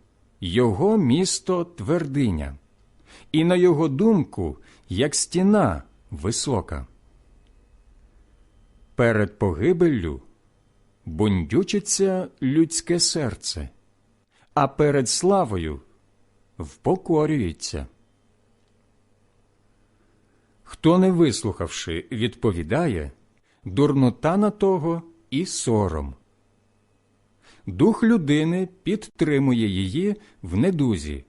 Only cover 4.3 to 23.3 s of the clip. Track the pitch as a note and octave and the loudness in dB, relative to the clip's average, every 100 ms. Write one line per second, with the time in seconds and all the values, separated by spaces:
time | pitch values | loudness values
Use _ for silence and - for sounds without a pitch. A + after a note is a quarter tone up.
4.3 | - E2 D2+ - - - F#2 D3 - - | -4 -6 -8 -16 -20 -6 -2 -2 -2 -4
5.3 | E3+ G3 G#3 C3 D2 - _ - C#2+ F2+ | 0 4 4 2 -2 -8 _ -18 -8 -6
6.3 | - D3 G#2+ - D2 B1+ _ _ _ _ | -4 -2 -4 -4 -10 -12 _ _ _ _
7.3 | _ _ _ _ _ _ _ _ _ _ | _ _ _ _ _ _ _ _ _ _
8.3 | _ _ _ _ _ _ - A#2 G#2+ G#2 | _ _ _ _ _ _ 0 2 2 0
9.3 | - G2 D#2 C3+ F3 F3 B2 E2+ C2 - | 0 -2 0 0 2 2 0 -4 -8 -14
10.3 | _ _ _ _ _ _ _ - D#2 G#3+ | _ _ _ _ _ _ _ -8 -2 2
11.3 | F#3+ G#2 D3+ F#3+ G3+ - - G3 F#3 F3+ | 2 0 0 0 -2 -2 0 0 0 -6
12.3 | - C3 D#3 D#3+ - - E3+ - E3 B2+ | -6 0 2 2 -2 -4 -2 -2 -2 -4
13.3 | F2+ - D#2+ C2+ _ _ _ _ _ _ | -6 -10 -10 -12 _ _ _ _ _ _
14.3 | _ _ D3+ C#3 - D3 C#3 A#2+ - F3+ | _ _ -2 0 2 2 2 0 0 2
15.3 | G3 C3 F#2 D#2 C#2 - _ _ _ _ | 2 0 -4 -6 -8 -14 _ _ _ _
16.3 | _ _ - D#2+ - - F#3 - D#3 D#3 | _ _ -16 -16 -6 -4 -2 0 0 0
17.3 | D3+ F2+ D#2 - D2+ C2 _ _ _ _ | 0 -2 -6 -10 -10 -10 _ _ _ _
18.3 | _ _ _ _ _ _ _ _ _ _ | _ _ _ _ _ _ _ _ _ _
19.3 | _ _ _ _ _ _ _ _ _ _ | _ _ _ _ _ _ _ _ _ _
20.3 | _ _ _ - - D#3 F3+ F#3 E3+ D#3 | _ _ _ -20 0 4 6 4 4 2
21.3 | - G#2+ - E2+ - - E2 - A#2 A#2 | 2 -4 -6 -8 -8 -8 -8 -6 -4 -4
22.3 | - A2+ E2+ D#2+ C#3 E3+ F2 D2 - _ | -2 -2 -2 -2 -2 -2 -4 -8 -12 _